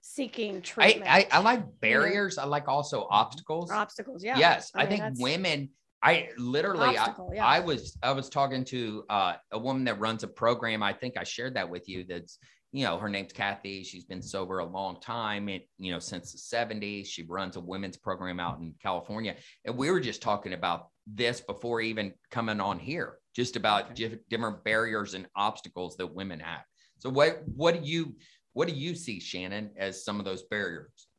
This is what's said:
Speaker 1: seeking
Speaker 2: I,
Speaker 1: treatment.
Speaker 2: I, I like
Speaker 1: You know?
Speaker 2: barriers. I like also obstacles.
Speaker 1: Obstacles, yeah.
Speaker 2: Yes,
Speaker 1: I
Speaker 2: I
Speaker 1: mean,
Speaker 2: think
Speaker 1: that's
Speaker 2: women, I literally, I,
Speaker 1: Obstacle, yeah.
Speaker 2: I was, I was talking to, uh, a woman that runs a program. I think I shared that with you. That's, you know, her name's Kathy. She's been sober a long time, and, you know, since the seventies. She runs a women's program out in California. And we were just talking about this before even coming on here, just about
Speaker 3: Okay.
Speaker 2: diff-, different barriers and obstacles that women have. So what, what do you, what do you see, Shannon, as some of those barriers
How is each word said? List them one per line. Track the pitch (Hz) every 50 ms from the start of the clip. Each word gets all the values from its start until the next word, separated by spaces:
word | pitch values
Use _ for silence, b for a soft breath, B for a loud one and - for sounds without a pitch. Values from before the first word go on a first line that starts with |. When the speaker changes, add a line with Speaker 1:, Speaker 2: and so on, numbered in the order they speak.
Speaker 1:
seeking | - - - - 269 226 - 247 226 208 196
Speaker 2:
I, | 185
Speaker 1:
treatment. | - - - - 151 202 220 - 202 127
Speaker 2:
I, | 139 185 196 -
I | 127 156
like | 190 226 247 240
Speaker 1:
You | 185
know? | - - _
Speaker 2:
barriers. | - 110 120 131 151 175 190 202 202 190 -
I | - 135
like | 143 147 151 143
also | 143 135 143 143 - 147 117 95 -
obstacles. | 98 104 117 - - 160 185 - 156 165 175 175
Speaker 1:
Obstacles, | 196 214 208 - - - 202 277 262 170 185
yeah. | 220 262
Speaker 2:
Yes, | 262 - 170 147 - - - -
Speaker 1:
I | -
Speaker 2:
I | 135
Speaker 1:
mean, | -
Speaker 2:
think | 202 208
Speaker 1:
that's | 208 - 131 120
Speaker 2:
women, | 123 131 151 175 190 175 156 143 139 135 _ _ _ _ _ _ -
I | 143 170 160 139 120 -
literally, | 120 123 123 127 147 165 202 190 160 143 127 117
I, | 107
Speaker 1:
Obstacle, | 110 120 - - 180 90 90
yeah. | 208 214
Speaker 2:
I | 123 143 165
was, | 180 170 147 117 101 - - -
I | - 127
was | 135 135 131 -
talking | - 143 139 135 135 127 127
to, | - 131 127 120 110 107 107 - -
uh, | 107 101 95 90 85 - _ _
a | - 110
woman | 117 131 135 131 131
that | 123 107 98
runs | 110 110 113 110 -
a |
program. | 104 - - 117 117 120 113 117 113 110 107
I | 104 101 98
think | - - 123 -
I | - -
shared | - - - 120 131 127
that | - 92 87
with | 87 90 -
you. | - 92 92 90
That's, | 90 87 87 85 - - b b b b b b _ -
you | 139 135
know, | 104 85
her | 90 107 104
name's | 98 98 95 - -
Kathy. | - 101 101 101 - - 98 98 95 92
She's | - - 92 85
been | _ 95 92
sober | 95 - - 95 95 90 95 92
a | 87
long | 85 90 95 98 95 90 -
time, | - - 117 117 113 107 104 101 101 101
and, | 95 92 - _ _
you | _ 95 92
know, | 87 82
since | 82 - - 87 - -
the | -
seventies. | - - - - 117 120 110 110 107 104 101 104 101 98 -
She | - - 85
runs | 82 87 95 98 95 95
a | 95
women's | 87 90 92 95 98 95 92
program | - _ 104 92 92 92 90 87 90
out | 87 87 73 71
in | 82 82 76 _
California. | - 101 92 87 87 - 104 110 113 101 82 B B B B B B
And | - 120
we | 123 135 151
were | 190 175
just | 131 - 123 -
talking | - 117 104 101 - 98 92
about | 87 90 90 85 87 - _ _ _ _
this | 104 107 101 120 117 123 120
before | - - - - - 117 120 113
even | 110 113 110 110 104 98 87 _ _ _
coming | - 123 113 110 107 104
on | 95 101 98 -
here, | - 123 151 170 - - - - _ _ _
just | - 123 123 -
about | 117 101 110 104 101 95 -
Speaker 3:
Okay. | 117
Speaker 2:
diff-, | 120 113 110 113 - _ _
different | 117 110 117 110 101 87 -
barriers | 107 110 110 117 113 107 107 101 95 90
and | 95 92 - _
obstacles | 101 101 107 110 - - 87 _ 90 90 85 -
that | - 92
women | 82 76 90 98 98 87 78
have. | 78 82 85 69 - _ b b b b b _
So | - 127
what, | 131 139 147 160 165 - -
what | - 110 123 156 170 170
do | 170 147
you, | 143 165 165 165 143 113 b b b b b b _ _
what | 123 165 170
do | 156
you | 135 139 175 170
see, | 170 - - 107 90
Shannon, | - - - 90 92 92 98 104 107 104 -
as | 92 98 98 92 - -
some | - 101 104
of | 98
those | 95 95 92 -
barriers | _ 107 104 101 90 82 76 71 - _ _ - _ _